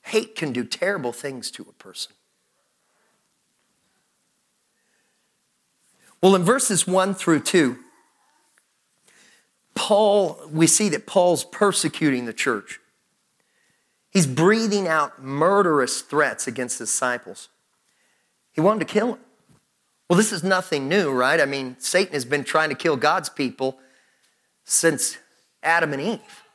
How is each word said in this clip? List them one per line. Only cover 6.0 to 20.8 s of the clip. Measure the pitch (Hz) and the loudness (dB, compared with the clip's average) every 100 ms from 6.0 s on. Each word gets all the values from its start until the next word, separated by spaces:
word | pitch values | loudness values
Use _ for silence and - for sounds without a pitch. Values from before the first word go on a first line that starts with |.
| _ _ | _ _
Well, | 185 | 4
in | 190 | 6
verses | 175 269 - 180 - | 4 2 2 0 0
one | 185 196 | 0 0
through | 190 - 151 | -2 0 0
two, | - 180 135 127 - _ _ _ _ _ _ _ _ _ _ _ _ _ _ _ _ _ _ | 2 2 2 -2 -18 _ _ _ _ _ _ _ _ _ _ _ _ _ _ _ _ _ _
Paul, | - - 208 214 208 175 - - | -8 0 2 4 2 0 -6 -6
we | 156 160 | 2 4
see | - 208 | 4 0
that | 143 - | -2 0
Paul's | 190 180 151 | 2 4 2
persecuting | - - 202 185 - - 151 127 | -4 0 0 2 -4 -2 0 0
the | 120 | -4
church. | 110 139 107 - - _ _ _ _ _ _ _ _ _ _ _ _ _ | -4 -2 -4 -8 -20 _ _ _ _ _ _ _ _ _ _ _ _ _
He's | 196 143 | 0 0
breathing | 127 175 226 226 202 180 | 2 4 4 0 -2 0
out | 156 143 - | 0 -2 -6
murderous | 135 139 170 202 180 147 123 - | -8 0 2 4 4 2 0 -4
threats | - 147 139 101 - | -4 0 0 -2 -8
against | 117 123 - | -6 -8 -6
the | 110 | -6
disciples. | - 127 120 - 98 - _ _ _ _ _ _ _ _ _ _ | -2 -2 -4 -10 -20 -20 _ _ _ _ _ _ _ _ _ _
He | - | 0
wanted | 156 214 160 | 2 2 -2
to | |
kill | 180 240 | -2 -2
him. | - _ _ _ _ _ _ _ _ _ | -6 _ _ _ _ _ _ _ _ _
Well, | 170 | 2
this | 214 | 2
is | 190 | -2
nothing | 185 185 180 147 | 0 -2 0 -4